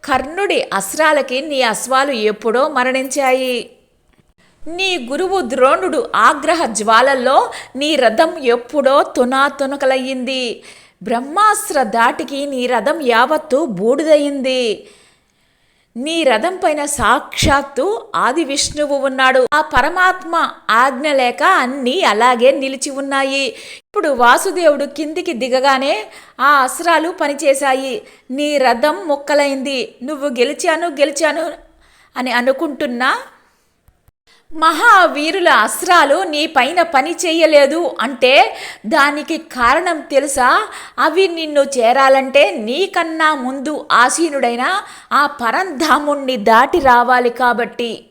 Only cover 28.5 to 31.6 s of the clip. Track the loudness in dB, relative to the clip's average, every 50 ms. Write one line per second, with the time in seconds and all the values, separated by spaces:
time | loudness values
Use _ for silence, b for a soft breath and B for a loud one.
28.5 | 0 2 2 2 2 2 0 0 0 -2 -4 -4 -6 -6 -2 -2 0 0 0 0
29.5 | -2 -4 -6 -6 -4 -6 -6 -8 -12 _ -10 -10 -8 -6 -6 -6 -2 0 -2 -2
30.5 | -2 -4 -2 -2 -2 -2 -4 -6 0 0 0 0 0 -2 -2 -2 -2 -2 -6 -6
31.5 | -8 -12